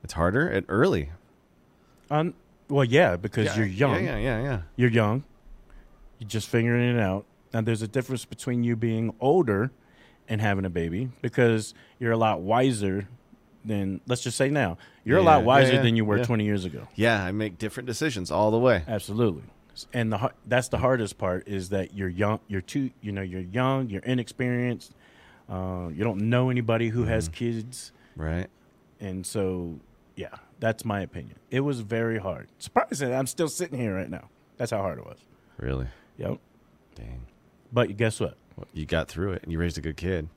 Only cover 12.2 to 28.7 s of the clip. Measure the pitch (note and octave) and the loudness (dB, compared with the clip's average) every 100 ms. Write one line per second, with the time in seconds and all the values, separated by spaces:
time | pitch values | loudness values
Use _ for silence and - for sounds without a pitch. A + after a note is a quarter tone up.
12.2 | A2 F#2 F#2 A2+ C3+ A2+ G2 F#2+ G2+ - | 2 2 2 4 4 2 0 -2 -6 -16
13.2 | _ - _ _ A2 G#2 F#2+ F#2+ - B2 | _ -20 _ _ -6 -4 -2 -6 -4 -4
14.2 | B2+ - C#3 D3 G#2+ E2+ - - G#2 D#3 | -2 0 2 2 0 -2 -14 -12 2 6
15.2 | F3 D3+ A#2 C#3 C3 B2+ B2 A2+ G#2+ G2+ | 8 8 8 8 8 6 4 4 4 2
16.2 | A#2+ A#2 G#2 G#2 F#2 C2+ - - A2+ A2 | 2 2 2 0 -2 -8 -14 0 2 2
17.2 | F#2 G#2 G#2+ F2 G#2+ C3 B2+ A2+ D#3 A2 | 0 -2 -4 -4 -8 -6 -8 -2 -2 -2
18.2 | F2 E2 G#2+ A2+ B2+ G#2 D#2 G#2+ - G#2 | -2 2 4 6 6 4 2 -4 -4 2
19.2 | A#2 E2 - - _ - - B2 A2+ G#2 | 2 0 -10 -20 _ -20 -8 -2 0 0
20.2 | B2 - - B2 B2 G#2+ B2+ B2+ G#2 - | -2 -6 0 0 2 0 2 2 0 -4
21.2 | F#2+ F2+ - G2 F2+ G2 F#2 G2 F#2+ F2 | -2 -2 -4 -6 -2 -2 -4 -4 -6 0
22.2 | G#2 A2 _ G2 - C#3+ C3 - G#2 G2 | 0 0 _ -6 -4 -4 -4 -6 -8 -6
23.2 | F#2+ F#2 F2+ G#2+ C3 C3+ B2+ F#2+ - B2+ | -6 -8 -4 0 2 0 -2 -4 -2 -2
24.2 | A2+ - B2+ B2 B2 A#2+ - - - - | -2 -4 -2 0 -2 -4 -10 -20 -20 -20
25.2 | - - - F#2 F#2 F2+ F2 D2+ G#2+ G2 | -20 -20 -10 -6 -6 -6 -6 -2 -2 0
26.2 | G#2+ B2 B2+ B2 A2+ A2+ A#2 A2+ A2 A2+ | 2 2 2 0 0 0 0 0 0 0
27.2 | E2 E2 A#2 A2+ A2+ - - _ - - | -2 -6 -4 -4 -8 -14 -18 _ -20 -8
28.2 | D#2 E2+ F#2+ _ _ | -4 -4 -6 _ _